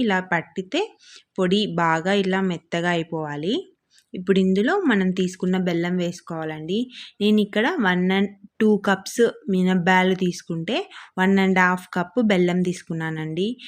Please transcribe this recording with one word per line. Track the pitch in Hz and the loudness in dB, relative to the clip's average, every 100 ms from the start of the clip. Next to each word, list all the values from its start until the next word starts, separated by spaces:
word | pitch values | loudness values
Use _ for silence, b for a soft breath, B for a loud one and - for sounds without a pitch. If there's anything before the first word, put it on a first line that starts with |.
ఇలా | 226 185 185 | 0 0 0
పట్టితే | 170 - - 185 311 427 - B B _ | -4 -4 -10 -6 -4 -6 -10 B B _
పొడి | - 180 202 190 170 | -4 0 2 0 0
బాగా | 165 160 175 | 0 0 0
ఇలా | 202 190 190 | 0 0 -2
మెత్తగా | 190 170 - 170 175 | -2 -4 -6 -4 -2
అయిపోవాలి. | 170 165 165 151 147 165 311 - _ _ b _ | -2 -4 -6 -6 -6 -4 -4 -6 _ _ b _
ఇప్పుడు | 202 180 190 | -4 0 2
ఇందులో | 190 190 247 403 | 2 2 0 0
మనం | 330 202 185 | 2 2 2
తీసుకున్న | 185 180 185 185 185 | 0 -4 -2 -2 0
బెల్లం | 180 170 175 180 | 0 -2 -2 -2
వేసుకోవాలండి. | 175 175 - 165 156 156 156 208 247 B B - | -4 -6 -10 -8 -8 -8 -4 -4 -4 B B -2
నేను | 208 214 | 2 2
ఇక్కడ | 208 208 254 359 | 2 0 0 2
వన్ | 190 180 185 | 2 2 2
and | 190 202 - - - | 0 -2 -6 -16 0
టూ | 214 202 | 2 2
కప్స్ | 202 190 - - 233 - - | 2 -2 -2 0 0 0 -2
మినప | 185 185 185 | 0 2 2
బ్యాళ్ళు | 170 185 185 | 4 4 4
తీసుకుంటే | 185 180 - - 165 170 294 415 B B | 2 -2 -4 -8 -8 -4 -4 -6 B B
వన్ | - 185 196 | 0 2 4
అండ్ | 190 185 | 4 4
హాఫ్ | 180 180 - | 4 2 -4
కప్ | 180 175 254 | -6 -2 0
బెల్లం | 214 185 175 180 | 2 2 2 2
తీసుకున్నానండి. | 180 175 - 165 160 160 156 160 208 254 | -2 -4 -8 -6 -6 -6 -6 -4 -4 -6